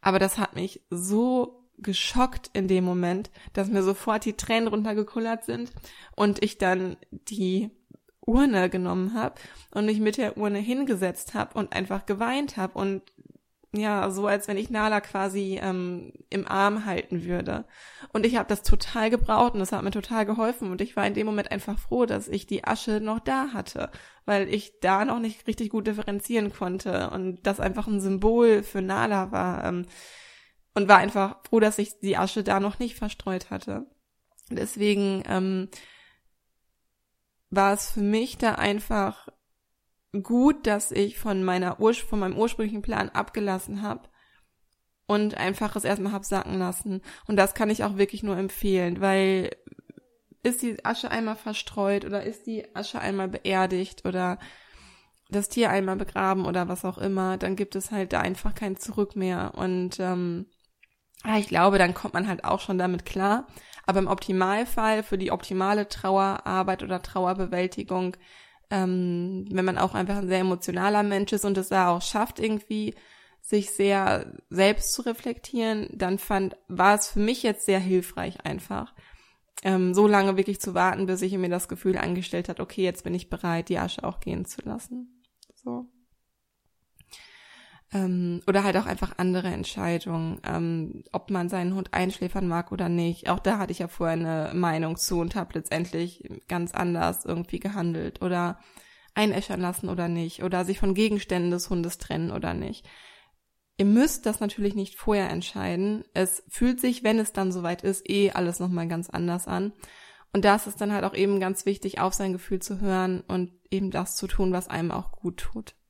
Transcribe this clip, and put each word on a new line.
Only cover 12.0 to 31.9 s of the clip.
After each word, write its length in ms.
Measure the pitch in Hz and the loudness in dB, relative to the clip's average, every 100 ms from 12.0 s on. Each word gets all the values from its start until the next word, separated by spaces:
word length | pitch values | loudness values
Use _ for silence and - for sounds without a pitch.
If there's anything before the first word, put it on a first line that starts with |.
geweint 520 | - 202 233 269 285 - | -4 -2 0 -2 -4 -4
hab 200 | 190 - | -6 -2
und 260 | 196 196 - _ - - _ _ _ 208 | -2 -4 -8 _ -20 -20 _ _ _ -4
ja, 340 | 214 208 190 | 0 0 0
so 160 | 190 202 | 0 2
als 220 | 202 202 | 0 0
wenn 80 | 196 | -4
ich 140 | 226 | -2
Nala 320 | 226 214 208 | 0 2 2
quasi, 580 | 202 196 196 196 190 190 | -2 -4 -2 -2 -4 -2
ähm, 520 | 196 185 180 175 - - - | -2 -2 -4 -6 -10 -20 -6
im 180 | 196 - | -6 -2
Arm 380 | 190 196 208 214 | 2 2 2 -2
halten 380 | 190 - 175 | -4 -2 -4
würde. 420 | 175 175 180 175 - - - - - | -2 -2 -2 -4 -6 -18 -20 -20 -6
Und 100 | 214 | 0
ich 120 | 226 240 | 2 2
hab 120 | 196 | 0
das 140 | 208 | -2
total 480 | - - - 233 220 | 8 8 8 0 2
gebraucht 420 | 233 - 220 240 | 4 4 6 4
und 80 | 226 | 4
das 120 | 185 | -2
hat 100 | 196 | -2
mir 80 | 196 | -2
total 340 | 208 - 226 | -4 -4 -2
geholfen 460 | 208 220 226 247 202 | 0 2 0 0 -4
und 100 | 185 | -4
ich 160 | 202 - | -4 0
war 100 | 202 | 0
in 60 | |
dem 140 | 208 214 | 0 -2
Moment 260 | 208 202 | -2 -2
einfach 260 | 196 - 208 | -4 -4 -4
froh, 280 | - 247 233 | 0 2 2
dass 220 | 202 208 | 0 -2
ich 180 | 196 - | -6 -2
die 180 | 196 | -4
Asche 360 | - 220 - 214 | -2 -4 0 -2
noch 200 | 214 226 | -2 -4
da 280 | - 269 262 | -2 -2 -2
hatte, 380 | 220 180 - - - - - | -6 -8 -8 -8 -10 -20 -16
weil 280 | - 202 196 | 0 0 2
ich 280 | 208 - _ | -2 -4 _
da 240 | 180 196 | 2 4
noch 140 | 220 240 | 2 0
nicht 280 | 226 214 - | -4 -6 -6
richtig 220 | 220 220 | -4 -2
gut 180 | 220 214 | -2 -2
differenzieren 640 | 208 - 202 - 233 208 | -4 -4 -6 0 0 0
konnte 600 | - 185 185 196 180 92 | -4 -6 -4 -2 -2 -2
und 360 | - 185 180 - | -4 -6 -2 -2
das 140 | 196 | 0
einfach 260 | 190 214 208 | -2 -2 -2
ein 140 | 202 | 0
Symbol 640 | 190 190 208 233 233 214 | 0 2 4 6 8 6
für 180 | 208 196 | 2 -4
Nala 520 | 190 196 117 202 190 | -2 0 2 0 0
war, 320 | 190 185 175 | 0 -2 -2
ähm, 200 | 175 180 175 - - - - - _ _ _ | -4 -4 -6 -12 -20 -20 -20 -20 _ _ _
und 140 | - 202 | -2 8
war 100 | 196 | 8
einfach 380 | 202 208 196 - | 8 2 0 -2
froh, 160 | - 226 | 2 4
dass 180 | 214 214 | 4 2
ich 200 | 202 | -4